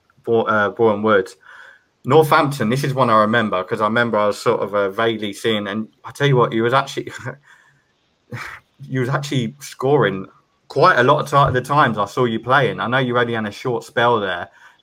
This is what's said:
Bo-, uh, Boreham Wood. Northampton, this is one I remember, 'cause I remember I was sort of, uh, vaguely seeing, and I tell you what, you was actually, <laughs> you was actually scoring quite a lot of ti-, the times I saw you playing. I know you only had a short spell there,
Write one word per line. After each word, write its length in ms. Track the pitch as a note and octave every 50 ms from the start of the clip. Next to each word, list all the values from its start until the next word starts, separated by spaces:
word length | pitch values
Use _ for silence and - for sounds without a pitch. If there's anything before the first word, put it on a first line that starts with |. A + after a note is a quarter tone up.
| _ _ _ _ _
Bo-, 200 | A#2+ A2+ A2+ -
uh, 260 | A2+ G#2+ G#2+ G#2 G2
Boreham 340 | F#2+ - A#2 A2 G#2 G#2 G#2+
Wood. 260 | A2 G#2 G2 F#2+ - - _ _ - - - - - - _ _ _ _ _ -
Northampton, 680 | B2 C#3 D#3+ D#3 C#3+ D#3 D#3 D3+ C3 - - A2+ A2
this 140 | B2+ C#3 D3
is 100 | C3+ B2
one 160 | C3 B2 A#2
I 120 | A2 A2
remember, 400 | G#2+ G#2+ A#2 A#2+ G#2+ G2+ F#2+ F2+ F#2
'cause 160 | - A#2 G#2+
I 40 | G#2+
remember 320 | G#2+ A2+ A#2+ A#2+ A#2 G#2+
I 100 | G#2 G#2
was 100 | G#2 G2+
sort 240 | - - B2 A2+ -
of, 140 | G#2+ G2 G2+
uh, 140 | G2+ G2+ G2
vaguely 420 | F#2+ A2+ A2+ A#2 A2+ G#2 G#2+ G2+ G2
seeing, 340 | - - A#2 G#2+ G#2 G#2
and 200 | G2 G2+ A2 A2 - _ _ -
I 60 | -
tell 160 | - - C#3+
you 80 | C#3+ C3+
what, 160 | B2 A2+ - A2+
you 100 | A2 A2+
was 100 | A#2+ C3
actually, 380 | C3+ A2+ - - - - -
<laughs> 1700 | - - A#2 B2+ C#3+ - _ _ - _ _ _ _ _ _ _ _ _ _ _ _ _ _ _ C3+ B2 - - - - _ _ _ _
you 180 | C#3 - C3+ C3
was 100 | B2 A#2+
actually 460 | C#3 C#3+ C#3+ - D3 B2+ A2+ G#2+ - -
scoring 680 | - - - - - C3+ D3 C#3 G#2+ G2 G2 F#2+ F#2+ - _ _ _ _ _ _ _
quite 320 | - - C3+ E3 F#3 F3 B2
a 40 | B2
lot 160 | C3+ D3 C#3+
of 80 | - - - C#3 C#3
ti-, 60 | - A2
the 120 | B2+ B2
times 320 | - C#3 D3+ C#3+ A#2+ G#2+
I 80 | G#2 G2+
saw 200 | - - C3+ B2+
you 140 | A#2 A2+ A2
playing. 380 | - A#2+ C3+ C#3+ B2+ G#2 F#2 F#2
I 60 | G2
know 100 | A#2 B2
you 200 | C3+ C3 B2 A#2+
only 160 | B2 A#2+ A#2 A#2
had 120 | A2+ G#2+
a 60 | G#2
short 320 | G#2 - - C3 A#2+ A2+ -
spell 340 | - - B2 A#2 A#2+ A#2+ G#2+
there, 300 | G2 F#2 F2+ F2 F2+ - _ _ - - _ _